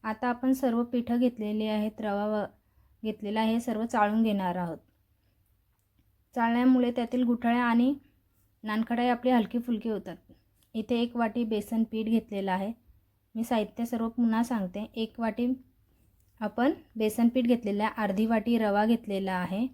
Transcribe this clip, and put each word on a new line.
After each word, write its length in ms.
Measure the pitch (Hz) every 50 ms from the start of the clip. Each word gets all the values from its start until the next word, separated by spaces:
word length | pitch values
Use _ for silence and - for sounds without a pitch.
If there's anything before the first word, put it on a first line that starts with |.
| -
आता 260 | 220 214 - - 247
आपण 240 | 247 240 - 262 262
सर्व 320 | 262 285 254 226 233 240
पिठं 340 | 240 240 247 233 233 240 240
घेतलेली 480 | 254 247 240 - 214 208 214 214 214
आहेत, 260 | 214 214 214 208 220 214 -
रवा 260 | 214 214 202 202 208
व 180 | 214 214 214 202 - - _ _ _ _ _ _ _ _ _ -
घेतलेला 360 | 220 214 214 214 202 208 220
आहे, 120 | 220 220 226
हे 80 | 233
सर्व 260 | 233 - 226 214 226
चाळून 360 | 233 - 233 208 208 214 226 226
घेणार 340 | 226 208 202 190 180 175
आहोत. 220 | 180 180 170 160 - _ _ _ _ _ _ _ _ _ _ _ _ _ _ _ _ _ _ _ _ _ _ _ _ _ _ _ _ _ _ _
चाळण्यामुळे 560 | 254 233 233 233 240 247 262 262 254 247 240
त्यातील 320 | 240 254 240 233 - 247 254
गुठळ्या 420 | 233 240 233 - 233 233 240 247
आणि 300 | 240 233 233 240 262 285 285 _ _ _ _ _ _ _ _ _ _ _ _ -
नानकटाई 440 | 214 214 214 226 - 233 233 240
आपली 240 | 247 247 233 240 254
हलकी 280 | 254 240 214 190 - 240
फुलकी 300 | 233 - 240 214 - 233
होतात. 280 | 220 196 - - - - _ _ - _ _ _ _ _ _ _ _
इथे 260 | 226 214 - 247 233
एक 160 | 240 240 240
वाटी 280 | 233 233 220 214 247 240
बेसन 400 | 220 220 208 208 - 233 226 226
पीठ 220 | 220 - 220 220
घेतलेलं 460 | 220 226 226 220 - 208 196 196 196 185
आहे. 200 | 185 196 208 233 _ _ _ - _ _ _ _ _ _ _ _
मी 100 | 220 233
साहित्य 400 | - 247 226 214 214 - - 233
सर्व 240 | 233 - 226 226 226
पुन्हा 340 | 226 - 240 233 220 220 240
सांगते. 480 | 233 262 220 190 180 180 202 214 - -
एक 260 | 233 226 220 - -
वाटी 320 | 233 226 214 226 240 247 254 254 - _ _ _ _ _ _ _ _ _ _ _ _ _ _ _
आपण 320 | 226 208 208 - 240 277 349 - - _ _
बेसन 320 | 226 220 214 214 - 233 233
पीठ 160 | 240 262 247
घेतलेलं 400 | 233 247 233 240 214 202 202 208
आहे, 80 | 220 -
अर्धी 300 | - 214 202 196 190 220
वाटी 320 | 220 233 226 214 233 233 226
रवा 280 | 220 208 202 202 214
घेतलेला 460 | 220 233 226 233 214 202 190 196 190 190
आहे 360 | 180 180 175 190 196 240 262